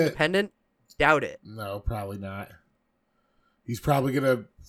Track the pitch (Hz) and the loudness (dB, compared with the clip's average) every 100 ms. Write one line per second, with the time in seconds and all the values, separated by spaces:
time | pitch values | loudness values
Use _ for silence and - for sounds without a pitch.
0 | 160 - 156 185 202 _ _ _ _ - | 4 2 0 2 -2 _ _ _ _ 2
1 | 147 151 113 - - 107 101 101 - 113 | 4 4 2 -10 -14 -10 -8 -6 -4 -4
2 | 98 101 98 98 101 - _ _ _ _ | -6 -8 -10 -10 -12 -16 _ _ _ _
3 | _ _ _ _ _ _ - 117 - 143 | _ _ _ _ _ _ -10 -6 0 2
4 | 135 135 135 123 104 _ | 2 2 2 2 -2 _